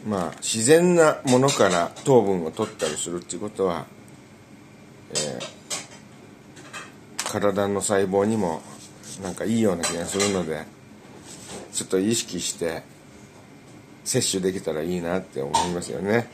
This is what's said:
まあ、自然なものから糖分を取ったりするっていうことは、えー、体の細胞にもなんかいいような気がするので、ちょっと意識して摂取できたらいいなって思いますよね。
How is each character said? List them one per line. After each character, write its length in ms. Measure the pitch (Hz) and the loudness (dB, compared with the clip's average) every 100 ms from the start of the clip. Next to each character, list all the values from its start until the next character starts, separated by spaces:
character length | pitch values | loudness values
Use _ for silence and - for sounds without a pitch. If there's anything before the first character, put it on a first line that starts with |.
ま 240 | 107 101 82 | -4 -4 -4
あ、 20 | - | -6
自 240 | - 110 | -6 0
然 320 | 117 160 180 175 | 6 6 8 6
な 220 | 156 - 139 | 6 4 4
も 120 | 127 | 6
の 100 | 135 | 6
か 200 | - 101 | 6 4
ら 240 | 90 85 - | 4 0 -4
糖 180 | - 127 | 6 6
分 220 | 98 95 | 6 0
を 60 | 80 | -2
取 180 | 80 110 | -4 -6
っ 40 | |
た 160 | - 80 | -2 -4
り 80 | 76 | -4
す 120 | - | -6
る 120 | 87 | -8
っ 20 | |
て 120 | - 87 | -8 -8
い 20 | |
う 40 | |
こ 80 | 104 | -8
と 160 | - 95 | -2 0
は、 200 | 82 - - - - - - - - - - - - - | 0 -8 -18 -20 -20 -20 -20 -20 -20 -20 -20 -20 -20 -8
え 20 | - 73 62 - - - - - - - - - - - - - - - - - - | -6 -4 -8 -12 -16 -12 -12 -12 -20 -20 -20 -20 -20 -20 -20 -18 -18 -18 -20 -14 -8
ー、 140 | - | -4
体 380 | 104 101 95 101 | 0 0 2 0
の 120 | 101 | 0
細 260 | 92 101 98 | 2 2 2
胞 180 | 98 | 2
に 120 | 104 113 | 2 2
も 260 | 92 80 - - - - - 90 | 0 -4 -8 -18 -20 -18 -16 -10
な 80 | 95 | -10
ん 40 | 87 | -6
か 80 | |
い 140 | 92 117 | -2 2
い 20 | |
よ 140 | 107 | 2
う 20 | 87 | 0
な 80 | |
気 120 | 82 85 | -4 -4
が 100 | 85 | -4
す 120 | 98 | 0
る 140 | 101 | 0
の 120 | 95 | 0
で、 200 | 80 78 78 - - - - - - - - - - | -2 -6 -8 -18 -20 -20 -20 -20 -20 -20 -16 -16 -10
ち 120 | - | -8
ょ 20 | - | -2
っ 20 | |
と 120 | 95 | 0
意 140 | 101 | 2
識 260 | 117 - 87 | 0 -4 -6
し 140 | - | -8
て 280 | - 82 80 - - - - - - - - - - - - | -6 -6 -6 -12 -20 -20 -20 -20 -20 -20 -20 -20 -20 -20 -16
摂 280 | - 131 - | -2 0 0
取 100 | 95 | 0
で 100 | 95 | -2
き 80 | 92 | -2
た 80 | 87 | -4
ら 100 | 78 | -4
い 140 | 82 90 | -2 -2
い 40 | |
な 180 | 85 92 | -2 -4
っ 40 | |
て 180 | 92 - | -4 -8
思 100 | 69 76 87 | -2 0 0
い 60 | |
ま 80 | 87 | -4
す 120 | - | -6
よ 80 | 62 | -4
ね。 280 | 95 113 117 | 0 0 0